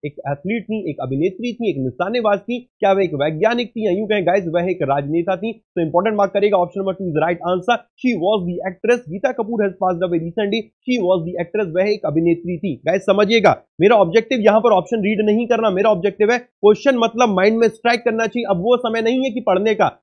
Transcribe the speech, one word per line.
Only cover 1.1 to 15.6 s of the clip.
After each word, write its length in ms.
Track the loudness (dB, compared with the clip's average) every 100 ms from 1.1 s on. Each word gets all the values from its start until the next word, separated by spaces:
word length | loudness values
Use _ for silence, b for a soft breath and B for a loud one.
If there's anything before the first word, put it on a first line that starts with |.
| -2 -2 -4 -8
थी, 160 | -4 -4
एक 80 | -2
निशानेबाज 600 | -4 -4 -4 -2 0 -2
थी, 200 | -2 -8 -10 _
क्या 120 | 0
वह 120 | 2
एक 100 | 0
वैज्ञानिक 560 | -2 -4 0 0 0 -4
थी 160 | -4 -2
या 60 |
यूं 140 | -2 0
कहें 180 | 0 2
गाइस, 180 | 0 0
वह 220 | -2 -2
एक 140 | -2
राजनेता 520 | -2 -2 -2 -2 -2 -4
थी? 140 | -4
तो 280 | -8 _ -4
इंपॉर्टेंट 360 | 0 2 0 0
मार्क 140 | 0
करेगा, 260 | 2 2 2
option 260 | 0 -2
number 100 | -6 -4
two 80 | -4
is 80 | -2
right 180 | 0 -2 -2
answer, 260 | -4 0 -2 -4 _
she 120 | -4 -2
was 260 | 0 -2 -2
the 120 | -6 -8
actress। 320 | -6 -2 -2 -2
गीता 220 | -4 -4
कपूर 340 | -4 -6 -2 -4
has 80 | -2
passed 220 | -4 -2 -2
away 140 | -2 -4
recently, 360 | -4 -2 -4 -6 _ -4
she 140 | -2 2
was 180 | 0 -2
the 100 | -6 -6
actress, 280 | -4 -2 0
वह 160 | 0
एक 140 | 0 -2
अभिनेत्री 520 | 0 2 0 -2 -6
थी। 180 | -6 -4 -2
गाइस 140 | -2
समझिएगा, 560 | 2 2 4 4 4 2 _ _
मेरा 140 | 4 6
ऑब्जेक्टिव 440 | 4 4 2 4
यहां 200 | 4 4
पर 100 | 4
ऑप्शन 300 | 2 0 -2
रीड 240 | -2 0 0
नहीं 220 | 0 0
करना, 220 | 0